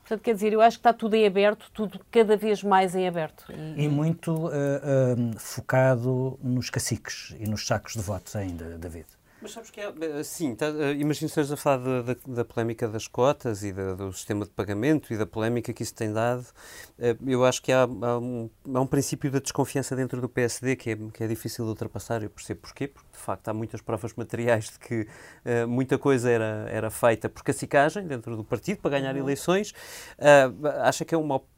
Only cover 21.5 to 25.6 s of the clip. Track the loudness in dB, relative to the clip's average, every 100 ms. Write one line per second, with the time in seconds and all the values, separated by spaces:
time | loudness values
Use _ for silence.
21.5 | -6 -6 -4 -6 -8 -6 -6 -6 -12 -10
22.5 | -10 -10 -10 -10 -10 _ -14 -8 -8 -6
23.5 | -6 -6 -10 -6 -6 -6 -10 -8 -2 2
24.5 | 2 0 -14 -6 -6 -6 -12 -20 -12 -2
25.5 | 0